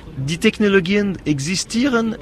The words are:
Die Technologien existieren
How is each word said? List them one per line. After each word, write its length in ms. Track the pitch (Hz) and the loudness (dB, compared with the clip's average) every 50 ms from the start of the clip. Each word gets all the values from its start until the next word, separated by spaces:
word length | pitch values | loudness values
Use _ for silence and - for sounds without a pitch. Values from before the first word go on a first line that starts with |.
| - - - | -18 -14 -8
Die 220 | - 135 139 170 165 | -6 -4 -4 -2 2
Technologien 800 | - 220 - - 214 202 196 196 170 175 202 208 202 202 180 - - | 2 2 2 4 4 4 4 4 2 2 2 0 0 0 -2 -2 -2
existieren 920 | 151 151 135 135 160 190 170 - - - 226 247 285 247 226 226 220 214 - | -2 -2 0 -2 -2 -4 -4 -4 -2 -2 0 0 2 2 0 0 0 -4 -6